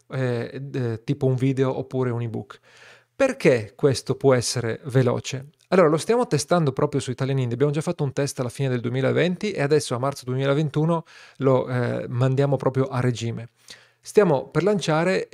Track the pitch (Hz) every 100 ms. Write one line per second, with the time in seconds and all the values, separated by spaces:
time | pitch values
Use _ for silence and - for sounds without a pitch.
0 | - 131 127 117 117 - 139 135 120 110
1 | - 143 135 127 135 131 131 135 131 131
2 | 127 117 117 113 - - _ - - -
3 | _ - 269 - 170 120 107 - 147 120
4 | - 127 135 127 - 123 117 113 143 127
5 | 120 120 - 131 143 _ _ 185 160 156
6 | - 233 240 147 - 175 151 - 147 139
7 | - 123 131 139 123 120 147 147 180 175
8 | 143 - 143 - 120 - 139 127 117 127
9 | 131 120 165 180 208 - 139 151 - 120
10 | 139 - 123 131 139 139 156 147 160 165
11 | - - - - 131 127 127 123 120 120
12 | - 123 131 131 143 135 135 127 131 127
13 | 123 113 113 113 117 _ - - _ _
14 | - - 190 135 - 151 185 208 - 156
15 | 175 190 -